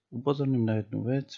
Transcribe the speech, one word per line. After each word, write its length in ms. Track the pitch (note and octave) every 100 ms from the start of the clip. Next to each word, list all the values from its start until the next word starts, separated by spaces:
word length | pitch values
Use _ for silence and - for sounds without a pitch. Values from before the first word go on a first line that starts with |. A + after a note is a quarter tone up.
| _
Upozorním 480 | A#2 C3+ C#3 C#3 B2+
na 160 | A2+ A2
jednu 240 | G#2 G#2+
vec, 320 | A2 C3+ C3+